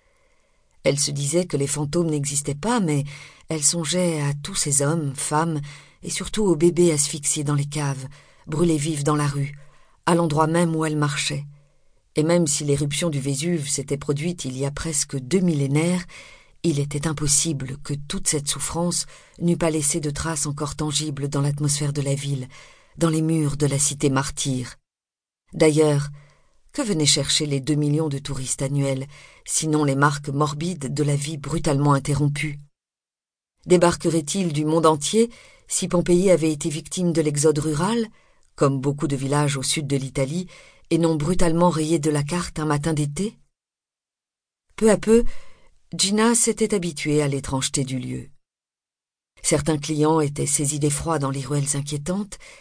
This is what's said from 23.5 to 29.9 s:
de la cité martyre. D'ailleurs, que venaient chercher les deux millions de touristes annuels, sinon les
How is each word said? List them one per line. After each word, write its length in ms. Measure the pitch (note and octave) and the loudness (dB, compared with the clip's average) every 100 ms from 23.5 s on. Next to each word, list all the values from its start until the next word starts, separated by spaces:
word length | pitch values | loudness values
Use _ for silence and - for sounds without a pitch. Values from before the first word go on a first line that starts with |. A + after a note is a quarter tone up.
| C#3+ | 0
de 100 | C#3+ | 0
la 100 | C#3 | 2
cité 320 | - C#3+ C#3+ | 0 0 2
martyre. 680 | C3+ C3+ - C#3+ B2+ A#2+ - _ _ _ _ _ _ _ | 2 0 -4 -4 -4 -6 -14 _ _ _ _ _ _ _
D'ailleurs, 560 | D3+ D#3 D3+ D3+ C#3+ C#3+ - - _ _ _ _ | 2 4 6 4 2 -2 -10 -20 _ _ _ _
que 80 | - | -4
venaient 240 | A#3 E3 D3 | -2 2 2
chercher 400 | D3+ C3+ - D3+ | 2 0 -2 0
les 140 | C#3 | -2
deux 160 | B2+ D3 | 0 0
millions 340 | D3 D3+ D#3 | 2 2 0
de 80 | C#3 | -4
touristes 460 | - C3+ C3 - | -6 -6 -4 -4
annuels, 420 | C3+ C#3+ C#3 C3 C3+ - - - - | -2 0 0 -2 -6 -14 -20 -18 -6
sinon 380 | - D#3+ D3+ | -2 2 2
les 120 | D3 | 2